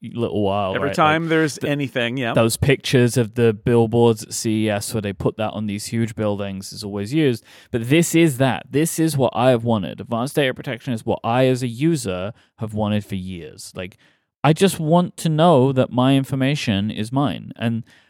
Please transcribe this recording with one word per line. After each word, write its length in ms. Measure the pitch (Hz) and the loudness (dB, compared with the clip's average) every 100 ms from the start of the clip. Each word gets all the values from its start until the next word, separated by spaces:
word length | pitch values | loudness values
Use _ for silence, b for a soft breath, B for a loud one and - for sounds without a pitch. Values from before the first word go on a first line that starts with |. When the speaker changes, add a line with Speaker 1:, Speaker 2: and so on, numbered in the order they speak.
Speaker 1:
little 400 | 123 117 113 101 | -12 -4 -4 0
while, 320 | 101 101 98 98 | 0 0 -2 -2
Speaker 2:
Every 120 | - | -2
Speaker 1:
right? 60 | - | 2
Speaker 2:
time 280 | 156 160 | 2 2
Speaker 1:
Like, 60 | 165 | 0
Speaker 2:
there's 280 | 160 156 - | 0 0 -2
Speaker 1:
th-, 120 | - | -4
Speaker 2:
anything, 460 | 143 135 135 117 131 | -4 -4 -4 -4 -2
yeah. 160 | 117 | -2
Speaker 1:
those 240 | 123 113 - | 2 2 2
pictures 580 | - 135 - 131 123 127 | 2 0 2 2 4 2
of 200 | 110 - | 0 2
the 180 | 117 | 2
billboards 680 | 104 123 117 117 117 117 107 | 2 2 2 4 4 4 2
at 100 | - | -4
C 320 | - 113 107 107 | -6 -2 0 0
E 40 | |
S 240 | 101 - | -2 -4
where 60 | 117 | -6
they 140 | 101 | -6
put 240 | 95 - - | -4 -4 -2
that 140 | 107 | -4
on 160 | 104 107 | -4 -6
these 180 | 101 - | -6 -4
huge 280 | 117 113 | -2 -2
buildings 600 | 110 107 101 101 95 95 | -2 -4 -2 -6 -8 -12
is 100 | 101 | -12
always 300 | 104 101 104 | -8 -8 -4
used. 320 | 151 147 117 B B B | 0 2 0 B B B
But 160 | 123 117 | -6 2
this 260 | 156 165 165 | 2 4 4
is 220 | 165 123 | 4 2
that. 280 | 135 104 - | 0 -2 -4
This 300 | 135 165 - | -2 -2 0
is 160 | 160 143 | -2 2
what 160 | 123 | 0
I 180 | 101 127 | 2 2
have 120 | 120 | 4
wanted. 380 | 117 110 78 53 | 2 0 -2 -8
Advanced 340 | 98 113 135 - | -6 -6 -2 0
data 180 | 135 | 0
protection 380 | - 143 113 - | -2 -8 -8 -6
is 120 | 117 117 | -6 -4
what 160 | 95 | -4
I, 220 | 113 123 131 | 0 2 2
as 180 | 127 | 2
a 40 | 127 | -2
user, 640 | 113 156 160 113 90 98 b b - | 0 0 0 -2 -6 -8 b b -12
have 160 | 110 | -8
wanted 320 | 107 104 104 101 | -2 -2 -2 -4
for 100 | 98 | -8
years. 560 | 92 90 76 - - 92 | -8 -10 -14 -16 -16 -12
Like, 180 | 92 - b b b _ | -12 -14 b b b _
I 80 | 143 | 2
just 260 | 160 196 - | 4 2 2
want 380 | 156 170 175 - | 2 2 2 -2
to 120 | 165 | -2
know 420 | 156 175 143 135 | 4 6 6 4
that 180 | 131 - | 2 0
my 280 | 123 131 139 | 2 2 2
information 760 | 139 135 131 147 - 98 107 | 0 -2 -2 -2 -2 0 -2
is 220 | - 107 | -4 -4
mine. 400 | 135 139 64 53 - | -2 -2 -4 -10 -6
And 300 | 117 113 b b b | -4 -4 b b b